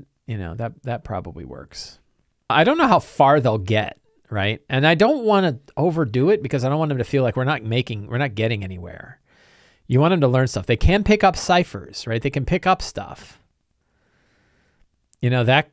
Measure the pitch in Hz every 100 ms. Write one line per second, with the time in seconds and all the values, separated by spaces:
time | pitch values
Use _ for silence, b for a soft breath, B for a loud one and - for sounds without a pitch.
0 | - _ - 107 85 98 117 - 123 117
1 | - 92 87 82 64 62 - - - -
2 | _ _ _ _ - 151 170 320 269 175
3 | - - 139 147 123 110 95 107 101 -
4 | _ _ - 107 101 113 - 131 156 165
5 | 220 302 220 202 180 120 - - 170 160
6 | 120 123 156 214 127 139 127 151 151 131
7 | 113 139 123 127 131 139 110 120 123 107
8 | 104 120 139 104 113 110 95 90 80 -
9 | - - b b b b b b - 127
10 | 160 180 135 131 131 101 - 117 - 202
11 | 208 214 196 - - 180 - 101 - -
12 | 117 113 139 - 123 180 185 185 - -
13 | 98 - - - _ _ _ _ _ _
14 | _ _ _ _ _ _ _ _ _ _
15 | _ - 120 123 117 139 -